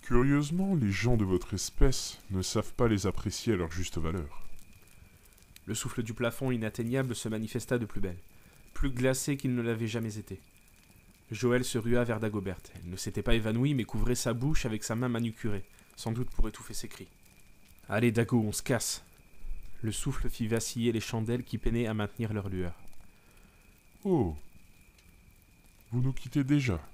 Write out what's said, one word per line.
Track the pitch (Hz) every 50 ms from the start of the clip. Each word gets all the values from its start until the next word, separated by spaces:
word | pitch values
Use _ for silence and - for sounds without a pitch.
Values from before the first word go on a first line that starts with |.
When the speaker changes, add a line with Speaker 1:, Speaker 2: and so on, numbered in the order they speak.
Speaker 1:
Curieusement, | - - 120 120 131 139 143 143 147 143 160 180 190 196 196
les | 160 127 101
gens | 95 92 104 120 123 113
de | 104
votre | 92 92 90 - - -
espèce | 92 - - - - 135 135 127 - - - - - - -
ne | 95 92
savent | 90 - - 110 107 - -
pas | - 123 117
les | 110 101 95 98
apprécier | 90 - - 107 - - - 117 113
à | 90
leur | 87 80
juste | 78 90 92 - - -
valeur. | 82 80 85 95 78 71 - - - - - - - - - - - - - - - - - - - - - - - - - - -
Speaker 2:
Le | - -
souffle | - - 123 - -
du | 117 110 113
plafond | - 123 117 - - 135 131
inatteignable | 127 117 110 107 - - 117 117 123 135 131 131 117
se | - - 113
manifesta | 110 110 110 107 - 120 - - 127 120
de | 117
plus | 104 - 98
belle, | 95 92 87 90 - - - - - - - - - - -
plus | - - 139
glacé | 127 120 127 131 131 131 - - 143
qu'il | 139 - 135 123
ne | 123
l'avait | 117 117 117 110 117 113
jamais | 104 117 113 110 101 110
été. | 101 - 98 92 - - _ - - - - - - - - - - - - - - -
Joël | 113 101 120 120 120 127 123
se | - - 120
rua | 104 117 117 123 123
vers | 117 117 107
Dagobert. | 113 110 104 107 95 95 90 - - - -
Elle | - 82 87
ne | 90 92
s'était | - 110 98 107
pas | 98 - 117
évanouie, | 117 107 110 110 117 127 147 147
mais | 131 107
couvrait | - - 107 107 117 123
sa | 120 - 123 113
bouche | 120 123 147 156 - -
avec | 120 107 107 -
sa | - 113
main | 113 127 127
manucurée, | 120 113 120 117 107 - - 107 104 98 95 - - - - - -
sans | - - 117
doute | 113 120 127 -
pour | - - - 110
étouffer | 107 - - - 110
ses | - - 110
cris. « | - - - - - - - - - - - - - - - - - - - -
Allez, | 101 107 117 120
Dago, | 113 113 113 104 - 120
on | 107 107
se | 101 -
casse !» | - - 131 113 - - - - - - - - - - - - - - - - - - - -
Le | - 110
souffle | 101 - - 143 131 - - 120
fit | - - 117 104
vaciller | 113 113 110 - - 120 117 120
les | 113 110
chandelles | 101 - - 113 110 110 120 120 -
qui | - - 110
peinaient | - 117 113 117 120 110
à | 110
maintenir | 107 104 104 - - 117 107 113
leur | 104 95 101
lueur. | 95 92 92 87 85 - - - - - - - - - - - - - - - - - - - - - _ - - - -
Speaker 1:
Oh ! | 202 185 156 110 87 76 - - - - - - - - - - - _ - - - - - - - - - - _ - _ _ - - - - -
Vous | 113 123
nous | 123 131 131
quittez | - - 127 - 147 139
déjà. | 131 147 147 135 123 92 80 - -